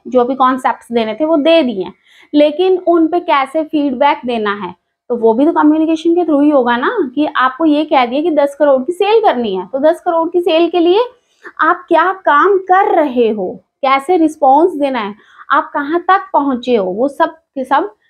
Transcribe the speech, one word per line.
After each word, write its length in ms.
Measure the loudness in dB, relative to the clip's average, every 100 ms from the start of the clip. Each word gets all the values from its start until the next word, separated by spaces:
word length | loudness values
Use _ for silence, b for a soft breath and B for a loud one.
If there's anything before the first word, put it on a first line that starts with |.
| -2
जो 180 | 0 0
भी 100 | 0
concepts 560 | 0 0 -2 -4 -4
देने 240 | -4 -4 -4
थे 100 | 0
वो 120 | 2
दे 260 | 4 2
दिए 200 | 2 -4
हैं, 100 | -8 -12 b b b
लेकिन 440 | 2 2 2 0 0
उन 300 | 2 2 2
पे 120 | -2
कैसे 440 | 0 -2 0 -4
feedback 580 | -4 -2 -2 0 0 0 -4
देना 280 | -4 -4
है, 220 | -4 -8 -14 _ _ -8
तो 60 | 0
वो 180 | 0
भी 120 | 2 0
तो 60 |
communication 640 | 2 0 0 0 -2 0 0
के 60 |
through 220 | 0 2
ही 60 | 2
होगा 280 | 2 0 0
ना, 340 | -2 -2 -4 -2
कि 100 | -4
आपको 400 | 0 -2 0 0
ये 200 | 0 0
कह 200 | 0 0
दिया 160 | -2
कि 100 | -2
दस 240 | 0 -2 0
करोड़ 260 | 0 0
की 120 | -2
सेल 280 | -2 2 2
करनी 340 | 2 0 -4 -6
है, 100 | -6
तो 140 | -2
दस 220 | 0 0
करोड़ 280 | -2 -2 0
की 120 | -2
sale 280 | 0 0 0
के 100 | 0
लिए 240 | 2 2 -2 _ B B B -4
आप 260 | -2 -2 0
क्या 260 | 0 0
काम 440 | -2 0 2 4 0
कर 380 | 2 2 2 0
रहे 340 | 0 0 0
हो, 340 | -2 -6 -10 _ -6
कैसे 360 | -2 -2 0 2
response 560 | 2 2 2 4 2
देना 260 | 0 -4 -4
है, 160 | -8 -12 B B B
आप 220 | -2 -2
कहाँ 260 | -6 -4 -4
तक 300 | 0 0 0
पहुँचे 420 | -2 -2 -4 0 0
हो, 100 | 0
वो 220 | -2 -4
सब 280 | -2 -4 -4
के 280 | _ -10
सब 320 | -2 -2 -2 -10